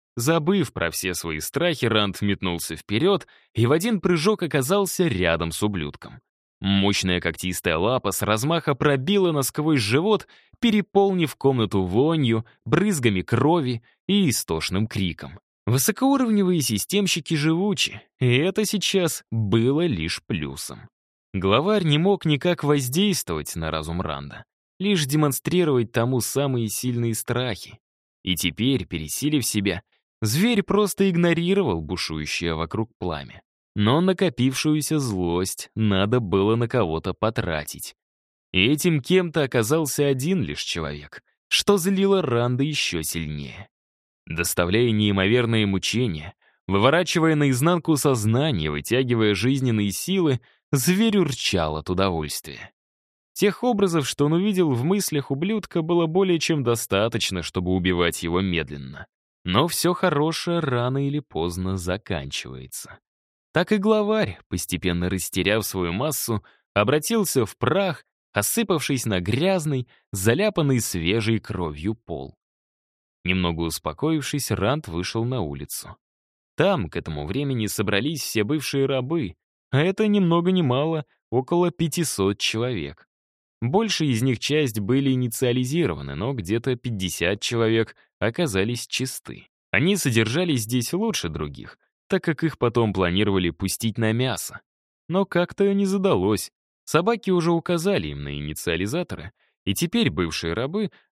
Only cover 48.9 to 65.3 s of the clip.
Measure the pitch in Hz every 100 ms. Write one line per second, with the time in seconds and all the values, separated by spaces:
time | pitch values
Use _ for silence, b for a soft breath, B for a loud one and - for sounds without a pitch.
48.9 | 123 127 117 107 92 123 139 127 110 104
49.9 | - - 190 160 123 b b _ 143 120
50.9 | 190 226 202 147 123 - 92 78 78 87
51.9 | 92 98 82 73 - 71 65 - _ _
52.9 | _ _ _ _ - 202 - 247 202 196
53.9 | 165 139 - 147 165 208 185 160 120 151
54.9 | 202 - 147 - 139 190 214 - 175 160
55.9 | 175 160 180 190 170 - 156 120 117 -
56.9 | 98 113 117 - 92 78 92 90 92 90
57.9 | 87 85 - 85 90 95 85 71 71 65
58.9 | 71 - _ _ _ 90 98 170 - 180
59.9 | 170 185 143 156 160 175 170 151 123 123
60.9 | 135 139 143 - - 87 87 92 95 87
61.9 | 98 - 82 67 - 64 65 65 - -
62.9 | - _ _ _ _ _ 156 180 214 208
63.9 | 214 208 220 151 - _ 90 - 87 90
64.9 | 87 90 95 -